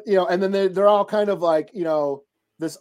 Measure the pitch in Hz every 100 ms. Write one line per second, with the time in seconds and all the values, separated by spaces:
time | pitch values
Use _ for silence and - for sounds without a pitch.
0 | 214 196 175 180 196 196 196 180 202 208
1 | 202 214 208 190 170 160 156 220 165 151
2 | 143 139 _ _ _ - 160 -